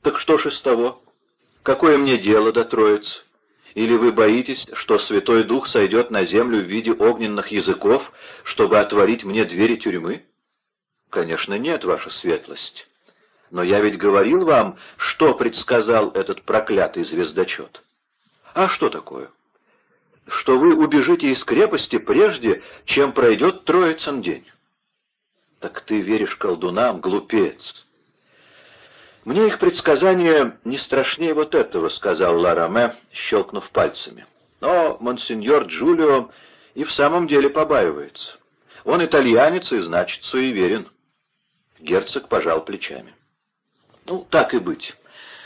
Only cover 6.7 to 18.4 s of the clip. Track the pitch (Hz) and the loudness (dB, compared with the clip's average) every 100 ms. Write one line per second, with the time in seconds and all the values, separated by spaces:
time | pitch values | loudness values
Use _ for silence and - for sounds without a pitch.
6.7 | 107 113 113 107 113 110 101 - 107 92 | -4 -2 2 2 2 -4 -6 -4 -4 -4
7.7 | 90 101 131 - _ - - - - 101 | -2 0 0 -2 _ -20 -18 -12 -2 2
8.7 | 104 101 104 98 117 101 107 95 87 110 | 2 2 2 2 0 -4 -4 -4 0 0
9.7 | 110 107 90 82 147 _ _ _ _ _ | 0 -4 -4 -6 -10 _ _ _ _ _
10.7 | _ _ _ _ - 82 80 - 101 143 | _ _ _ _ -6 -4 -6 -6 -6 -4
11.7 | 156 90 80 78 - 90 78 - 73 - | -4 -4 -4 -6 -8 -4 -4 -6 -16 -16
12.7 | - - _ _ _ _ _ _ 87 90 | -18 -20 _ _ _ _ _ _ -6 0
13.7 | 101 107 92 101 98 98 185 165 135 104 | 2 2 0 2 4 4 2 4 4 2
14.7 | - - - - - 165 123 117 - - | -6 -20 -10 -10 2 2 2 -4 -4 -2
15.7 | 120 107 113 104 98 95 95 - 110 107 | 0 2 2 0 -2 -4 -8 -2 -2 0
16.7 | 98 87 90 80 80 82 82 90 - - | 0 0 -4 -6 -4 -4 -2 -4 -6 -14
17.7 | - _ _ _ _ _ _ | -20 _ _ _ _ _ _